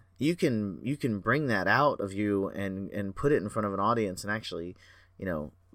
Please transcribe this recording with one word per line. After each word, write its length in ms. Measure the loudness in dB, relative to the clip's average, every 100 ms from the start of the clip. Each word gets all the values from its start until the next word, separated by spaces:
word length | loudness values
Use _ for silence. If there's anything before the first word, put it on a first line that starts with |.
| -20 _
You 180 | 0 4
can, 440 | 2 2 0 -4
you 160 | -4 -2
can 220 | 0 0
bring 280 | 2 2 2
that 200 | 2 4
out 340 | 4 4 2
of 100 | -4
you 380 | -2 0 2 0
and, 420 | -2 -6 -4 -6
and 240 | -6 -6 -2
put 160 | 2
it 100 | 2
in 60 | 2
front 180 | -2 -2
of 80 |
an 60 | 0
audience 460 | 2 2 0 -4 -4
and 80 |
actually, 420 | -4 -4 -8 -8 -12 -20 -20 _ _
you 80 | -4
know, 280 | -4 -6 -12 _